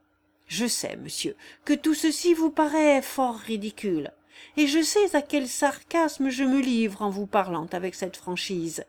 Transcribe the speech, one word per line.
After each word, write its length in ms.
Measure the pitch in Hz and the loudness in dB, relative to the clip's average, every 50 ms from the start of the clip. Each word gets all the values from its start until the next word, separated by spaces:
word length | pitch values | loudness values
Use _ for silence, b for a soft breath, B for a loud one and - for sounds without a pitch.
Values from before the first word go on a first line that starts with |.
| _ _ _ _ _ _ _ _ _ | _ _ _ _ _ _ _ _ _
Je 200 | - 156 175 240 | -10 -4 -2 -2
sais, 300 | 233 - - - - 101 | -2 -2 -4 -4 -6 -8
monsieur, 400 | - 135 151 - - - 160 - B B B B B _ | -10 -12 -10 -8 -6 -6 -6 -8 B B B B B _
que 80 | - | 0
tout 220 | 294 285 - 320 302 | 0 2 2 2 2
ceci 400 | 302 - 320 302 - - 349 339 | 2 2 0 0 2 2 2 4
vous 160 | 320 320 311 | 4 2 2
paraît 500 | 311 - 311 294 285 311 302 302 285 269 | 2 2 2 2 4 4 6 6 6 4
fort 360 | 262 - - - 262 247 233 | 2 -2 -2 -2 -2 -2 -2
ridicule, 760 | 214 - - 226 208 202 214 196 - - 202 175 156 139 - - _ B B B B B B B | -6 -6 -6 -6 -4 -6 -8 -10 -6 -4 -2 -2 -2 -2 -6 -12 _ B B B B B B B
et 100 | 294 302 | 0 2
je 160 | 277 277 330 | 4 4 2
sais 320 | 320 311 - 415 415 359 - | 2 2 2 2 2 4 2
à 60 | 294 | 0
quel 260 | 294 294 - 294 269 247 | 0 0 -2 -2 -2 -2
sarcasme 800 | - - 302 285 277 - - _ - 339 330 302 302 - 269 269 | -2 0 0 0 0 -2 -8 _ 0 0 2 0 0 -2 -2 -2
je 160 | 254 254 277 | 0 0 2
me 160 | 262 262 277 | 2 2 2
livre 420 | 269 262 240 226 226 214 196 196 | 2 2 2 2 2 0 -2 -2
en 80 | 214 202 | -4 -4
vous 160 | 190 196 208 | -2 -4 -4
parlant 400 | 196 - 208 185 185 175 160 156 175 | 0 0 0 0 0 -2 -6 -6 -6
avec 220 | - 175 185 185 175 | -6 -6 -6 -6 -6
cette 220 | - 196 185 185 | -6 -8 -8 -8
franchise. 680 | - - 180 180 175 - - 196 175 165 165 156 - 160 | -10 -8 -6 -6 -6 -4 -4 -4 -4 -4 -4 -6 -8 -12